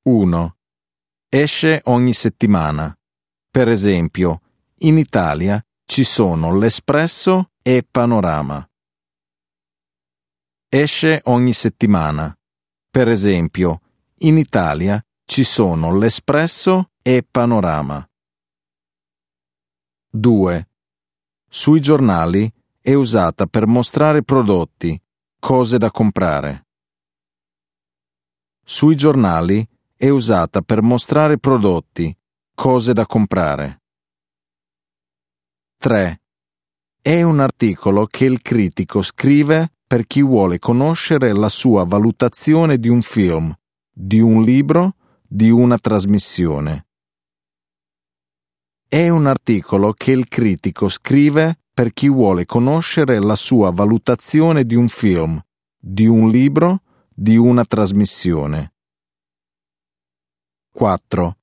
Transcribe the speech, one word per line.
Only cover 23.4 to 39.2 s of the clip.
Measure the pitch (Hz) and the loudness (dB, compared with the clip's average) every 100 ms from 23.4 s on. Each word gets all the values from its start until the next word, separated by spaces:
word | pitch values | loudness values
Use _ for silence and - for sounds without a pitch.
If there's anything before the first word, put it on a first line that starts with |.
| 95 | -2
per | - 107 | 0 2
mostrare | 120 123 - 151 151 | 0 0 0 2 0
prodotti, | 113 135 110 92 80 _ 85 78 _ _ _ _ | 0 0 2 0 -2 _ -8 -8 _ _ _ _
cose | - 131 117 120 | -2 0 0 0
da | 110 | -2
comprare. | - 107 98 90 73 71 71 _ _ _ _ _ _ _ _ _ _ _ _ _ _ _ _ _ _ _ _ | 0 -2 0 -2 -2 -6 -12 _ _ _ _ _ _ _ _ _ _ _ _ _ _ _ _ _ _ _ _
Sui | - - 147 156 | -12 0 2 4
giornali | 147 135 101 82 87 104 110 _ _ _ | 2 2 0 0 0 -2 -4 _ _ _
è | 131 | 0
usata | 139 113 98 82 98 | 0 0 0 0 -4
per | 85 110 | -2 0
mostrare | 113 123 - 143 151 151 | 2 0 0 0 2 0
prodotti, | 135 131 101 87 - - 82 - _ _ _ - | 0 2 2 -2 -6 -8 -8 -8 _ _ _ -4
cose | 135 127 117 | 0 0 0
da | 117 110 | -2 0
comprare. | 117 101 95 80 71 71 - _ _ _ _ _ _ _ _ _ _ _ _ _ _ _ _ _ _ _ _ | -2 -2 -2 -2 -4 -8 -14 _ _ _ _ _ _ _ _ _ _ _ _ _ _ _ _ _ _ _ _
Tre. | - 110 90 82 _ _ _ _ _ _ _ _ | -2 0 -2 -6 _ _ _ _ _ _ _ _
È | - 170 | -2 0
un | 170 151 | 2 2
articolo | 135 - 113 87 104 98 107 | 0 0 -2 0 0 0 -2
che | - | -2
il | 131 127 | 0 0
critico | - 117 95 - 92 104 | -2 0 0 -4 -4 -4
scrive | 92 - | -4 -2